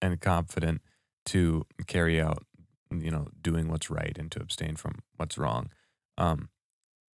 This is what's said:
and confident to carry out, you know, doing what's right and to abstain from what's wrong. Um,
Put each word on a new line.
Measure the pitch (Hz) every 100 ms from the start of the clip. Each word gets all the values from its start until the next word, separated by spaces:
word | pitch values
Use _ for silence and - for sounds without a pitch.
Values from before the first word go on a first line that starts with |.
and | 92 87
confident | 98 85 80 - 82 78 _ _ _ _ -
to | 92 85 80 - - -
carry | 90 82 82
out, | 78 76 - _ - _ -
you | 87 80
know, | 80 71 -
doing | 85 82 80
what's | 78 -
right | 78 76 -
and | 80
to | -
abstain | 82 - 80 78
from | - - - -
what's | 80 -
wrong. | 71 60 - - _ _ _ -
Um, | 85 78 - _ _ _ _ _ _